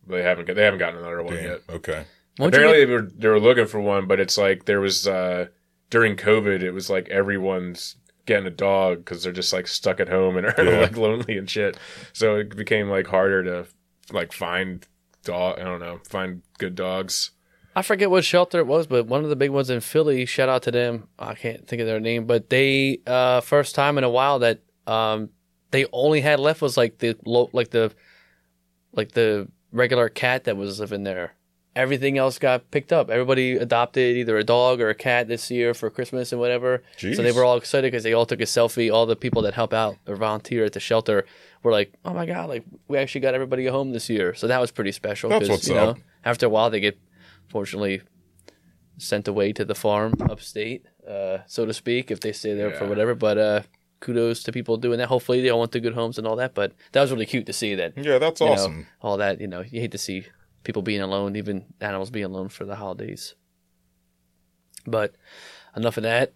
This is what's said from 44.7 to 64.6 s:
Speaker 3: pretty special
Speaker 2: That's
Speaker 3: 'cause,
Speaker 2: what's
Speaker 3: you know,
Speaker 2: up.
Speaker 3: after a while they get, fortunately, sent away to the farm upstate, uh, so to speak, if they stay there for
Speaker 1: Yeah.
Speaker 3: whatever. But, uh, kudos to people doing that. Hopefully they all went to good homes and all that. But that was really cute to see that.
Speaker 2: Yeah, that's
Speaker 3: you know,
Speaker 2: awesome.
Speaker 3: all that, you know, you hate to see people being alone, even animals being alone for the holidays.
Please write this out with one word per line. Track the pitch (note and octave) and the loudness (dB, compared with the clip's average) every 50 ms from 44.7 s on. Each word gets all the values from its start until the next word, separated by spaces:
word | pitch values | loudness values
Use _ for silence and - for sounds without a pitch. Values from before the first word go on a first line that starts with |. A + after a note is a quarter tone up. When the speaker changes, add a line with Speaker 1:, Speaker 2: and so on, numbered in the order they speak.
Speaker 3:
pretty | - - A2 G2 | -2 -4 -4 -4
special | F#2+ - - G#2 G#2 - - - | -4 -6 -6 -6 -6 -4 -2 0
Speaker 2:
That's | G3+ A3 | 2 2
Speaker 3:
'cause, | G#3 G2 | 4 2
Speaker 2:
what's | G#2 F#2 - - | 2 0 2 0
Speaker 3:
you | F2+ | 2
know, | E2+ G#2+ A2 | 4 4 2
Speaker 2:
up. | A#2+ - - _ _ _ - | 0 -4 -10 _ _ _ -2
Speaker 3:
after | A#2 A#2+ - - | -2 0 2 2
a | A#2 | 2
while | G#2+ G#2+ A2 A#2 | 4 4 2 2
they | A2 G#2 | 2 2
get, | G2 G#2 G2+ _ _ _ _ _ _ - - _ _ | 0 0 -2 _ _ _ _ _ _ -20 -20 _ _
fortunately, | _ - A2 G2+ F#2+ - G2 G#2 G2 F#2+ F#2+ - _ _ _ _ _ _ _ _ - _ _ _ _ _ _ _ _ _ | _ -6 -6 -6 -6 -6 -4 -4 -2 -4 -4 -8 _ _ _ _ _ _ _ _ -20 _ _ _ _ _ _ _ _ _
sent | - - - - G#2 G2+ - | -16 -6 -4 -4 -4 -4 -4
away | G2 G#2 G2 G2+ | -2 0 0 -2
to | G#2 - G#2+ | -2 -4 -4
the | - G#2 | -6 -6
farm | - - G#2+ G#2 G#2 G#2+ A2 A2+ - - - | -2 0 0 0 0 0 0 -2 0 0 -4
upstate, | G#2+ - - - - G#2+ G#2+ A2+ B2+ - _ _ _ _ _ | -4 -4 -14 -12 -8 -8 -8 -6 -8 -12 _ _ _ _ _
uh, | - G#2 G2 G2 F#2+ F#2+ F#2+ - | -12 -8 -6 -4 -4 -6 -6 -8
so | _ - - A#2 | _ -4 -4 -2
to | A2 A2 | -2 -4
speak, | - _ A#2 A#2+ B2 B2+ - | -6 _ -2 -2 -2 -2 -4
if | A2+ F#2 | -8 -6
they | - A2 | -4 -8
stay | G#2 - - G#2+ G#2 | -8 -6 -6 -6 -4
there | G#2 G#2 G#2 | -2 -4 -4
for | F#2+ - G2+ | -4 -4 -4
Speaker 1:
Yeah. | G2+ | -4
Speaker 3:
whatever. | G#2 G#2 G#2+ A#2 A#2+ | 0 0 0 0 0
But, | A#2 A2+ G#2+ G#2 G#2+ | 0 0 0 2 2
uh, | G#2+ G#2 G#2 G#2 - _ _ _ _ _ _ _ | 2 2 2 0 -2 _ _ _ _ _ _ _
kudos | - - A#2+ A#2 A#2 A#2 A#2 A#2 - | -8 -4 -2 0 0 0 -2 -4 -6
to | - | -8
people | A2+ B2 A#2 - A2+ A2+ | -8 -8 -4 -2 -4 -2
doing | A#2+ B2 A#2+ A#2 | 0 -2 -2 -2
that. | B2 A#2+ | 0 0
Hopefully | C3 B2 - - B2 B2+ | 0 -2 0 0 0 2
they | B2+ B2+ | 2 2
all | A#2 A#2 | 2 2
went | A#2 A#2 | 0 -2
to | - B2 | -4 -4
good | A2+ A#2 A2+ | -4 -4 -4
homes | A#2 A#2 A2+ A#2+ - | -2 -4 -4 -6 -6
and | A2 | -4
all | A2 A2 | -4 -2
that. | A#2 B2+ C3 _ | -2 -4 -4 _
But | - G2+ F#2+ _ _ - _ | -4 -4 -4 _ _ -20 _
that | - C3 | 2 2
was | C#3+ C3+ | 2 2
really | C3 A#2 A2 | 0 -4 -4
cute | - - B2+ G#2+ | -4 -4 -6 -4
to | - | -6
see | G2 - A#2 G#2 G2+ | -8 -6 -4 -4 -2
that. | F#2 F2 E2+ - | -2 -4 -6 -6
Speaker 2:
Yeah, | C3+ C#3+ D3+ C#3 B2+ | -6 0 2 2 4
that's | D3 E3 D#3+ - | 4 2 0 2
Speaker 3:
you | E3 | 2
know, | D3+ C#3 | 2 4
Speaker 2:
awesome. | G2 G2 F#2 D#2 D#2+ - - _ _ | 2 2 -2 -4 -8 -14 -16 _ _
Speaker 3:
all | - G#2 G2+ G2 | -6 -4 -2 -2
that, | G#2 G2 G2 - | 0 -2 -2 -4
you | G#2 | -6
know, | G2+ F2+ F2 F#2+ A#2+ | -10 -10 -10 -12 -10
you | C3+ A2+ | -8 -8
hate | A#2 A2 | -6 -6
to | - G2+ | -6 -8
see | - - G2 F#2 F2+ - _ _ _ _ _ _ _ | -8 -8 -8 -10 -10 -14 _ _ _ _ _ _ _
people | - A2+ G#2+ | -8 -6 -6
being | F#2+ G#2+ G#2+ G2+ | -4 -4 -4 -4
alone, | G2 F#2+ G2 G2 G2+ G2+ G2 | -4 -4 -4 -4 -4 -4 -6
even | G#2+ G2+ G2+ G2+ F#2+ - _ - _ | -6 -6 -6 -6 -8 -8 _ -16 _
animals | G#2+ G#2 G2+ F#2+ F#2+ G2 | -8 -6 -6 -6 -8 -8
being | B2 A2 G2+ | -8 -8 -8
alone | F#2 F#2+ F#2+ F#2 G2 | -6 -8 -8 -10 -10
for | - - - | -12 -14 -12
the | G2 G2+ | -12 -12
holidays. | G#2+ G#2 G2 F#2 - G#2+ A2 G2 - - - - _ _ _ _ _ _ _ _ _ _ _ _ _ _ _ _ _ _ _ _ _ _ _ _ _ | -12 -10 -12 -10 -10 -12 -12 -12 -14 -16 -20 -20 _ _ _ _ _ _ _ _ _ _ _ _ _ _ _ _ _ _ _ _ _ _ _ _ _